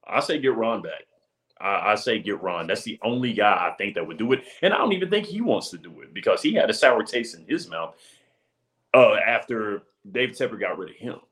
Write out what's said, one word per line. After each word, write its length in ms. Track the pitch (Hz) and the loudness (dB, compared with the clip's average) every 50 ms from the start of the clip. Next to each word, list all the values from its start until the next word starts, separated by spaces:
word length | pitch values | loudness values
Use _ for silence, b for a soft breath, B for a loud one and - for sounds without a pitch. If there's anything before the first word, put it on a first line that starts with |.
| _ | _
I 160 | - 90 127 | -2 -2 -2
say 180 | 143 - 165 151 | 0 0 -4 0
get 160 | 131 135 120 | 0 0 0
Ron 260 | 110 113 117 117 104 | 2 0 -2 -2 -4
back. 220 | 85 82 78 - - _ _ _ _ _ _ _ _ _ _ _ | -6 -10 -12 -12 -14 _ _ _ _ _ _ _ _ _ _ _
I, 300 | - 98 101 90 85 101 | -4 -2 -2 0 2 2
I 40 | 107 | 2
say 240 | 107 - 127 113 113 | 2 2 -2 -2 -2
get 220 | 110 104 101 85 | -2 -4 -6 -4
Ron. 240 | 92 92 87 85 85 | -4 -4 -4 -4 -2
That's 140 | 82 98 107 | -2 -4 -4
the 180 | - 113 - - - | -4 -10 -10 -4 -4
only 280 | 113 120 127 127 123 | -2 -2 0 -2 -2
guy 220 | 113 101 104 104 101 | 0 4 4 4 4
I 220 | 87 87 85 - | 4 2 -2 -4
think 160 | - 98 101 - | -4 -6 -6 -4
that 120 | 104 101 | -6 -6
would 120 | 101 - | -6 -4
do 160 | - 113 120 131 | -4 0 0 0
it. 100 | 131 B B B B - | 0 B B B B 0
And 100 | 190 208 | 2 2
I 60 | - | 2
don't 120 | - 226 | 2 0
even 180 | 196 185 185 170 | 0 0 0 -2
think 180 | 202 208 202 | -2 -2 -2
he 120 | - 175 208 | -4 -6 -4
wants 300 | 233 202 117 95 - - | 0 0 0 0 -2 -8
to 80 | - | -14
do 240 | 85 80 87 82 - | -14 -18 -18 -20 -20
it, 120 | 69 - - | -20 -14 -14
because 280 | 98 95 110 95 - | -4 2 2 2 2
he 120 | - 151 - | 2 0 2
had 160 | 107 - 101 | 2 2 2
a 40 | 107 | 2
sour 300 | - - 135 123 113 110 | 4 4 4 4 4 0
taste 340 | - - 123 117 113 - | -2 -4 -4 -4 -6 -12
in 80 | - 80 | -16 -8
his 240 | - 139 175 175 87 | -6 -6 -6 -6 -8
mouth, 260 | 85 82 82 - - b b b b b b b b b b b _ _ _ _ _ _ _ _ - | -8 -8 -8 -8 -10 b b b b b b b b b b b _ _ _ _ _ _ _ _ 8
uh, 220 | 123 - 139 131 - 82 | 8 8 8 8 4 2
after 580 | 110 120 110 - - 123 113 107 104 101 98 - _ _ _ _ 101 | 2 0 0 0 -2 -4 -4 -2 -4 -4 -6 -10 _ _ _ _ -8
Dave 200 | 95 120 127 120 | -2 -2 -2 -2
Tepper 280 | - - 175 - 117 101 | -2 -4 -4 -4 -4 -4
got 180 | 104 92 85 90 | -4 -4 -4 -6
rid 100 | 92 - | -10 -14
of 60 | - | -14
him. 220 | - - 123 - - _ _ | -14 -12 -12 -12 -12 _ _